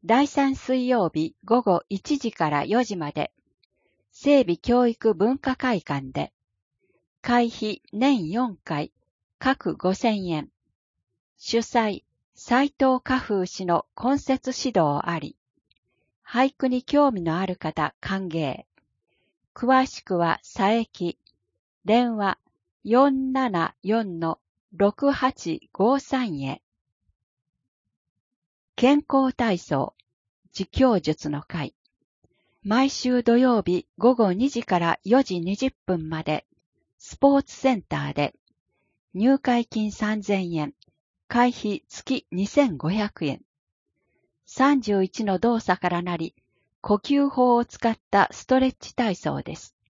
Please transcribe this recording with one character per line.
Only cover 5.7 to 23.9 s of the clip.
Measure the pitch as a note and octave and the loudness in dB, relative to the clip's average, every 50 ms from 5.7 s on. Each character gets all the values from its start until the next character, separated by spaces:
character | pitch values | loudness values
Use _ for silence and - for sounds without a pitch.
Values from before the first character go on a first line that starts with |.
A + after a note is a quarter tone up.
| A#3+ F3+ - | -2 -2 -2
館 | - D3 C#3 C3+ C3 | -4 -6 -6 -6 -8
で、 | - D3 D3 - _ _ _ _ _ _ _ _ _ _ _ _ _ _ _ _ _ _ | -8 -8 -8 -8 _ _ _ _ _ _ _ _ _ _ _ _ _ _ _ _ _ _
会 | _ - A#3+ A#3+ A#3+ A#3 | _ 0 2 2 2 0
費 | - - - G#3+ G3+ - _ _ - | -2 -6 -6 -6 -6 -8 _ _ -6
年 | G#3 A#3+ C#4 C#4+ A#3+ F3 D#3 | 0 2 2 2 2 0 -4
四 | F3 A#3 C4 A#3+ F#3+ - _ | -2 -2 -4 -4 -6 -12 _
回、 | - D#3+ D3 D3+ - _ _ _ _ _ _ _ _ _ _ | -6 -4 -4 -4 -6 _ _ _ _ _ _ _ _ _ _
各 | - C4 C4+ - - F3+ D#3 | -2 -2 -2 -2 -2 -6 -6
五 | - - F#3 F#3+ | -2 0 -2 -2
千 | - - A#3 G#3+ G3+ F#3+ | 0 0 -2 -2 -2 -4
円。 | F3+ E3 D3+ D3 - _ _ _ _ _ _ _ _ _ _ _ _ _ _ _ _ _ | -4 -4 -4 -6 -8 _ _ _ _ _ _ _ _ _ _ _ _ _ _ _ _ _
主 | _ - - - A#3 | _ -10 -2 -2 -2
催、 | A3+ - - A#3+ A3+ G#3+ G3 - _ _ _ _ _ _ _ | -2 0 0 0 0 0 -4 -6 _ _ _ _ _ _ _
斉 | - - - A#3+ B3 C#4 C#4+ | -20 -4 0 0 2 2 0
藤 | _ _ C4+ C4 C4 B3+ _ | _ _ 2 2 2 0 _
家 | - C4+ C4 | -2 -4 -4
風 | - - A3 G3 F#3 | -2 -2 -2 -2 -2
氏 | F3+ - - F#3+ | -4 -6 -8 -2
の | F3 E3+ E3+ - _ _ | 0 0 0 -2 _ _
懇 | - - A#3+ C#4 C#4+ | -6 -2 0 0 0
切 | - - C4 C4 _ - | 0 -2 -2 -2 _ -6
指 | B3+ - - C4 | -8 -4 -6 0
導 | A3 G3+ E3 D3 C#3+ C#3+ - | 2 2 2 2 2 -2 -2
あ | - E3+ | -4 -6
り。 | E3 - - - _ _ _ _ _ _ _ _ _ _ _ _ _ _ _ _ _ _ | -6 -8 -10 -16 _ _ _ _ _ _ _ _ _ _ _ _ _ _ _ _ _ _
俳 | - - A#3 C4 C4+ - | -6 0 2 2 2 0
句 | _ - C4 | _ -2 -2
に | B3+ B3+ A#3+ | -2 -2 -4
興 | - - C#4+ D4 C#4 A#3+ | 0 2 4 4 4 2
味 | G3 E3+ | 0 -2
の | E3 D#3+ F3 | -2 -2 -2
あ | F#3+ | -2
る | F#3+ F3+ | -4 -6
方 | - - D#3 D3+ - D#3 D3 - _ | -6 -6 -8 -4 -4 -4 -4 -6 _
歓 | - - F#3+ F#3+ F#3+ F3+ | -8 -6 -6 -4 -6 -4
迎。 | D#3 E3 D#3 C#3 B2+ - - _ _ _ _ _ _ _ _ _ _ _ _ _ _ _ _ _ _ | -4 -4 -4 -4 -6 -8 -12 _ _ _ _ _ _ _ _ _ _ _ _ _ _ _ _ _ _
詳 | - - A#3+ C4 C4 C4 | -6 0 2 4 4 2
し | C4 - - - | 0 -6 -16 -8
く | - F#3+ F3 | -4 -2 0
は | E3+ E3 - - _ | 0 0 0 -4 _
佐 | - - - F#3+ G3 A3 A#3 A3+ | -18 -6 -2 0 2 2 0 -2
伯。 | _ _ - F3 F3 D#3 _ _ _ _ _ _ _ _ _ _ _ _ _ _ | _ _ -6 -6 -6 -6 _ _ _ _ _ _ _ _ _ _ _ _ _ _
電 | F3+ G#3+ A#3+ B3 A#3+ A3+ | 2 2 2 2 0 -2
話、 | G#3+ G3+ G3 - _ _ _ _ _ _ _ _ _ _ | -4 -4 -4 -4 _ _ _ _ _ _ _ _ _ _
四 | G3+ A3 B3 C4+ C#4+ C4+ C4 C4 C4 C4 | 2 4 4 4 4 4 0 -2 -2 -2
七 | C4 C4 B3 G3 E3+ E3 - - _ _ | -2 -2 0 0 -2 -2 -2 -6 _ _
四 | F#3+ | -2